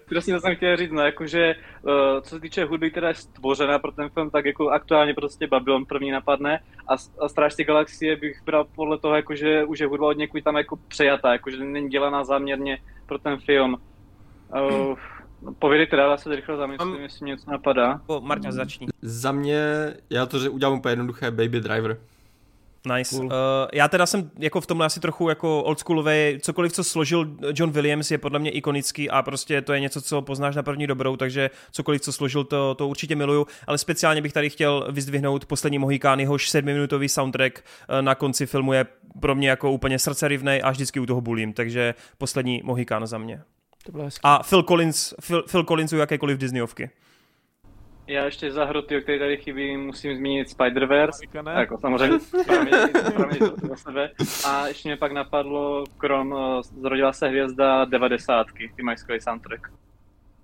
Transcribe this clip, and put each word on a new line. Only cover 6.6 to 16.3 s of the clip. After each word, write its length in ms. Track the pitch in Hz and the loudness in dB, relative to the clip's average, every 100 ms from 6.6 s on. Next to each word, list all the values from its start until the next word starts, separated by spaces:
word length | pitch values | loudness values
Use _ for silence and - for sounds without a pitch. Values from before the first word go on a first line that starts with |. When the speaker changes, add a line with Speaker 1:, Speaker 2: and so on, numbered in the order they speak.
| - - - | -6 -18 -4
Speaker 1:
a 80 | 160 | -4
s-, 160 | - - | -4 -6
a 80 | 147 | -4
Strážci 360 | - 147 - | 2 0 2
galaxie 520 | 151 151 151 - 156 151 | 2 2 2 -2 -2 -2
bych 260 | 147 135 | -4 -8
bral 200 | - 151 | 0 0
podle 340 | 151 - 156 151 | 0 -4 -4 -2
toho, 160 | 156 151 | 2 0
jakože 480 | 151 147 151 156 | 0 -2 2 2
už 160 | 151 147 | 2 0
je 60 | 143 | -2
hudba 200 | 143 151 | 2 0
od 80 | 151 | 0
někud 280 | 151 156 | -4 -2
tam 120 | 151 147 | 0 0
jako 200 | 151 160 | -2 -8
přejatá, 560 | - - 143 139 127 | -12 2 4 6 4
jakože 320 | 120 135 131 | 2 -2 -8
není 240 | 139 143 139 | -6 -6 -2
dělaná 360 | 135 143 143 | 0 0 -2
záměrně 540 | 131 139 139 135 139 131 - - - | 0 -2 0 -4 -4 -6 -10 -20 -10
pro 120 | 139 | -6
ten 200 | 147 139 | -4 -4
film. 380 | - 143 131 127 - - - - - - - 135 | 2 4 4 -2 -10 -20 -20 -20 -20 -20 -8 -4
Eh, 380 | 139 139 135 131 - - - - 123 - | 0 0 -2 -4 -12 -18 -20 -18 -16 -2
povědej 280 | 147 151 160 | 2 4 4
teda, 240 | 151 139 | 4 4
já 60 | 143 | 2
se 200 | 156 | -2